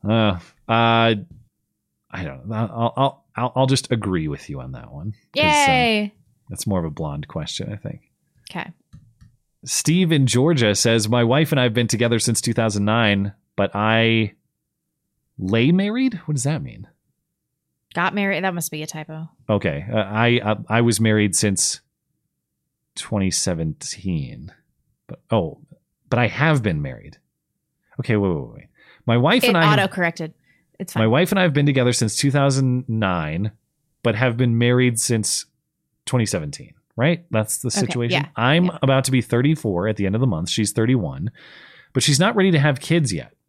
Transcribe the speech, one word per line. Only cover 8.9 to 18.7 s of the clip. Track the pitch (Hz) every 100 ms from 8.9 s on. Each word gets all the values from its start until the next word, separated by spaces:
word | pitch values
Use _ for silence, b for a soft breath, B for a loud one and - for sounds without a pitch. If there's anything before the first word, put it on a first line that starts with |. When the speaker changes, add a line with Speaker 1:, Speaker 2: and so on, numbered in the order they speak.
| - - _ - _ _ _
Speaker 1:
Steve | - - - 175 175
in | 156 131
Georgia | 123 147 160 110
says, | 98 117 113 107
"My | 120
wife | 117 135 151
and | 143
I |
have | 123
been | 113 117
together | 110 117 113
since | 120 110
two | -
thousand | 117 113 104
nine, | 101 113 110 101 101 - _ -
but | 98
I | 101 107 113 113 113 107 _ _ _ _ _ _ _ _ _ _ -
lay | 92 113 127
married?" | 180 202 233 262 196 -
What |
does | 147
that | 127 156
mean? | 131 104 101 _ _ _ _ _ _ _ _ _ _
Speaker 2:
Got | - 180
married? | 190 196 170
That | 190
must | 175 160